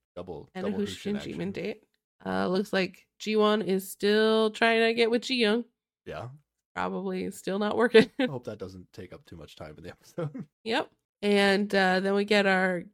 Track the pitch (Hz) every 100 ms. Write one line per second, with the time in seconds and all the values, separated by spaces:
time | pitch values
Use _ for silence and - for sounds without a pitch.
0 | _ 87 92 76 - 185 196 196 202 196
1 | 202 208 - - 185 190 190 214 _ _
2 | _ _ 185 185 190 185 190 190 185 -
3 | _ - 208 214 208 214 180 190 190 -
4 | 208 214 220 220 220 214 226 226 226 233
5 | 226 233 - 247 214 233 233 _ _ _
6 | 92 76 117 147 _ _ _ 180 185 190
7 | 190 185 185 - - 196 208 - 233 220
8 | - - 254 127 120 104 92 92 90 -
9 | 92 - - 82 76 - 78 - 87 -
10 | - - 151 240 - _ 220 254 - _
11 | _ - 208 202 202 196 208 196 185 185
12 | 196 202 208 208 196 185 190 180 196